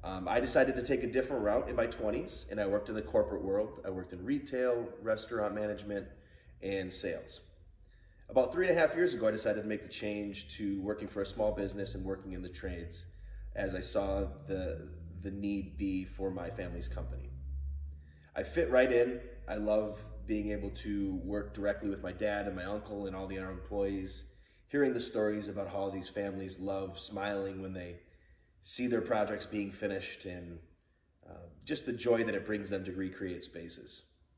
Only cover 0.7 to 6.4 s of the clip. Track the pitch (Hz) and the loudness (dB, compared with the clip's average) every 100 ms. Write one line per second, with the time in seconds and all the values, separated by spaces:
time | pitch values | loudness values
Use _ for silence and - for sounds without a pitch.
0.7 | 123 120 127 127 123 127 135 104 113 - | 4 2 2 4 2 2 2 4 4 2
1.7 | - - - 107 123 - - - 104 101 | 2 0 2 0 0 -4 -10 -6 0 2
2.7 | 104 110 107 - 113 101 98 92 101 107 | 2 2 -4 4 4 4 2 2 2 2
3.7 | - 98 92 90 90 98 143 - 127 127 | -2 -6 -6 -6 -8 -2 -2 0 2 4
4.7 | 120 117 - 110 110 - 117 104 104 104 | 2 0 -6 0 0 0 0 0 0 -2
5.7 | 101 101 101 92 - - - | -2 -2 -4 -4 -14 -20 -20